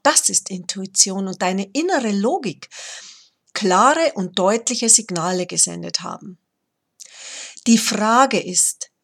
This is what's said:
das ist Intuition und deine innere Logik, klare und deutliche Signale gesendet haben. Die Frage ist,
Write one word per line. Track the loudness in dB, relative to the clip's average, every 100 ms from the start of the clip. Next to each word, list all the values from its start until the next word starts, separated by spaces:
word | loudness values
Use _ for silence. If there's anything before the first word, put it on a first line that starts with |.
das | 2 2 2
ist | 0 -2
Intuition | -6 -10 -10 -4 0 0 0 -4
und | -2
deine | -2 -2 -2
innere | -2 0 0 0
Logik, | 0 0 -2 -4 -8 -14 -16 -16 -16 -18 -20 _ _ _
klare | -4 2 4 4 4 0
und | -2 -6 0
deutliche | 2 2 -2 0 4
Signale | 4 2 -4 -2 -2 -2
gesendet | -2 -2 -2 -8 -8
haben. | -8 -12 -14 -20 _ _ _ _ _ -20 -20 -20 -18 -16 -16 -4 2
Die | 4
Frage | 2 -2 2 4 4 2
ist, | -2 -2 -2 -4 -14 _